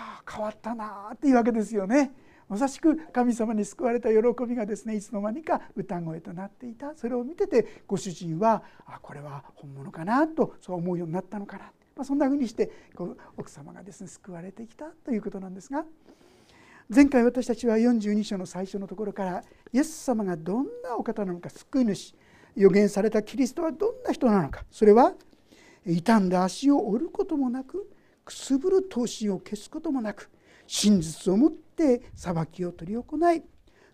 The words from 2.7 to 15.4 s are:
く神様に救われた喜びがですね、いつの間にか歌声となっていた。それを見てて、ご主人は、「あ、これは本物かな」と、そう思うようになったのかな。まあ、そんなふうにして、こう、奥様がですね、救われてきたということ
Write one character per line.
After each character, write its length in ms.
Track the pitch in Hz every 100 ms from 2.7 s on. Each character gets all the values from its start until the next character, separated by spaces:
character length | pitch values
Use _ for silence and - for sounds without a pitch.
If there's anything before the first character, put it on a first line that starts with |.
| -
く 180 | 320 - -
神 220 | 247 247
様 220 | 226 226
に 100 | 214
救 200 | 202 -
わ 80 | 247
れ 60 | 240
た 120 | 220
喜 60 | 220 240 240 240
び 80 |
が 120 | 247 208
で 100 | 208
す 100 | 220
ね、 80 |
い 60 | 214
つ 100 | 196
の 100 | 202
間 100 | 208
に 100 | 269
か 180 | 330 302 -
歌 260 | - - 175
声 200 | 165 160
と 120 | 196
な 120 | 175
っ 60 | 202
て 180 | - 247
い 60 |
た。 200 | 220 285
そ 140 | 302 233
れ 60 |
を 100 | 247
見 100 | 247
て 120 | 349 403
て、 360 | 247 208 - -
ご 100 | 196
主 140 | 196
人 280 | 165 170 160
は、 240 | 220 214 - - -
「あ、 140 | -
こ 140 | -
れ 60 | 143
は 240 | 147 139 -
本 180 | - 143
物 180 | 135 139
か 140 | 165
な」 240 | 170 254 320
と、 260 | 320 202 -
そ 140 | -
う 20 | 180
思 160 | 175
う 60 | 175
よ 60 |
う 20 | 165
に 60 |
な 60 | 180
っ 40 |
た 140 | - 208
の 80 | 202
か 100 | 196
な。 80 | - _ _ -
ま 60 |
あ、 20 |
そ 100 | 269
ん 40 | 285
な 100 | 262
ふ 40 |
う 40 | 285
に 100 | 226
し 60 |
て、 180 | - 208 - -
こ 100 | -
う、 140 | 180 247 - -
奥 120 | -
様 220 | 147 156
が 100 | 175
で 80 | 190
す 100 | -
ね、 60 | 185
救 240 | - -
わ 100 | 170
れ 100 | 185
て 140 | - 226
き 100 | -
た 140 | 302 -
と 60 | -
い 60 | 214
う 60 |
こ 80 | 208
と 100 | 190